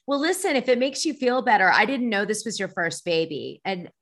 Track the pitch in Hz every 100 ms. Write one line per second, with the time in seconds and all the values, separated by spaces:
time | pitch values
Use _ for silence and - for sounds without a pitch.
0 | - 277 311 370 392 277 - 247 269 -
1 | 330 - 247 254 233 277 381 - 214 269
2 | 240 202 208 214 233 - 185 - 170 165
3 | - 165 165 143 127 - - 190 175 _